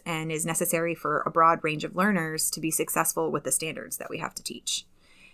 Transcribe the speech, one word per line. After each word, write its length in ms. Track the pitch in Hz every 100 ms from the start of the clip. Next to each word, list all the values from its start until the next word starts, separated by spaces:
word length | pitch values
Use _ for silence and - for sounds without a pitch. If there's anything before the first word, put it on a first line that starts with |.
| 170
and 240 | 160 160
is 160 | 156 165
necessary 480 | 160 170 165 165
for 300 | 160 147 151 -
a 60 |
broad 320 | 165 165 160
range 220 | 156 151 156
of 100 | 170
learners 560 | 202 190 160 156 -
to 80 | -
be 120 | 156
successful 600 | 160 160 165 160 - 160
with 140 | 151 139
the 60 |
standards 440 | - 160 - - -
that 140 | -
we 80 | 156
have 180 | - -
to 80 |
teach. 420 | - - - - - _ _ - -